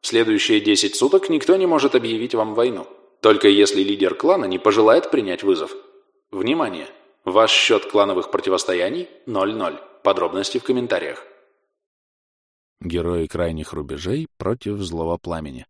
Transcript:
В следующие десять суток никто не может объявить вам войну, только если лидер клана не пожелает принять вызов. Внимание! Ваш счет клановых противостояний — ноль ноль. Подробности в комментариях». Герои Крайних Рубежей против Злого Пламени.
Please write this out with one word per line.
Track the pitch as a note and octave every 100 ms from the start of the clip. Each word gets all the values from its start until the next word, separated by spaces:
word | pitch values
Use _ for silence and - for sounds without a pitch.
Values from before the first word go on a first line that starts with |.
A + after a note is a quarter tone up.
В | -
следующие | A2+ A2+ G#2+ - G#2+
десять | G#2 G2+ G2+ -
суток | B2+ F#3+ -
никто | D#3+ - F#3+
не | F#3
может | D#3+ C3+
объявить | C3 A2+ A2+ B2
вам | A#2 A2
войну, | G#2+ B2 G2+ - - _ _
только | A2 G#2 G#2
если | G2+ G2 G2+
лидер | F#2+ G2+ F#2+
клана | - D3+ F#3+ G2+
не | F#2
пожелает | G#2+ G#2 A2 C3 -
принять | C#3+ G2+ F2
вызов. | G2 F2 D2+ - - _ _ _ _
Внимание! | G2 G#2 E3 C3 F2 C#2 - _ _ -
Ваш | F#2+ A2
счет | - - A2
клановых | - G#2 G2+ F#2 F2
противостояний — | G2 - F#2 - F2+ F2+ E3 - - -
ноль | G#2 G2
ноль. | A2 F2+ - - _
Подробности | - F#2+ F2 F2 G2 B2+
в |
комментариях». | - B2+ A#2+ F#2+ D#2 - - _ _ _ _ _ _ _ _ _ _ _ _ _ _ _
Герои | F2 E2+ E2+ F2 D#2+
Крайних | E2+ E2+ D#2+ D#2
Рубежей | - C#2+ D2 F2+ C3+ D#3+ _
против | F#2+ A#2+ G#2 G#2
Злого | F#2+ E2 E2 E2+
Пламени. | - E2 D2+ B1+